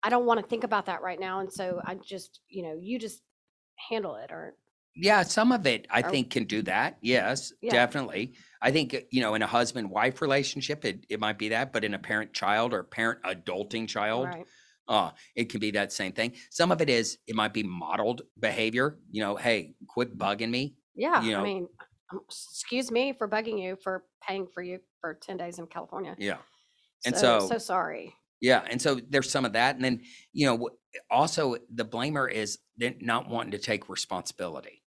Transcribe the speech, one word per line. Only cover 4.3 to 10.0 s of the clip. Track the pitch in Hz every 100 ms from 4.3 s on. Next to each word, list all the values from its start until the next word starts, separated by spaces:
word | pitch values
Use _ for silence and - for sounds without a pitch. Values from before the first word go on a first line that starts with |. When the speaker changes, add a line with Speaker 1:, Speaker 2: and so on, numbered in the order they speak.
Speaker 1:
or | 160 156 - _ _ _ -
Speaker 2:
Yeah, | 190 208
some | 175 - 233
of | 247 151
it, | 113 -
I | 107
Speaker 1:
or | 127
Speaker 2:
think, | 143 123
can | 127 107
do | 107
that. | 95 95 143 -
Yes, | 113 123 98 135 - -
Speaker 1:
Yeah. | -
Speaker 2:
definitely. | 120 120 147 123 87 120 - - -
I | 123
think, | 147 131 131 -
you | 127
know, | 117 107
in |
a | 104
husband-wife | 120 120 123 101 98